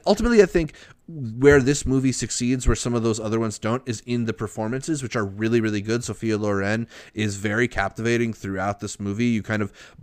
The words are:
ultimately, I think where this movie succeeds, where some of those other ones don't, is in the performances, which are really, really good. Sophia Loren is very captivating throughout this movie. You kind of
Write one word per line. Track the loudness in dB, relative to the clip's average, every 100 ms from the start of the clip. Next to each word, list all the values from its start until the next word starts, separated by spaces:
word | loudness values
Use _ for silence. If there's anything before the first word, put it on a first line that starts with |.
| 0
ultimately, | 2 4 6
I | 6
think | 4 -2 -8 -20 -20 -16
where | -10 -8 4 8 8
this | 6 2 2
movie | 2 2
succeeds, | -2 -4 -2 -2 0 2
where | 2
some | 0 0
of |
those | 0 0
other | -2 -2
ones | -2 -4
don't, | -4 -4 -4
is | -8 -4
in | -4 -2
the |
performances, | -4 -6 -6 -6 -4 -4 -6
which | -4 -4
are | -4
really, | -2 0 2
really | 2 -2
good. | -2 -4
Sophia | -4 -4 -2 0
Loren | 0 0 0 -2 -4 -12 -12
is | -4 -4 -2
very | -2 0 0
captivating | 0 -4 -2 0 0 0
throughout | -4 -6 -4 -4 -4
this | -8 -8
movie. | -6 -2 0
You | 0
kind | -2 -2
of | -4 -8 -20 -6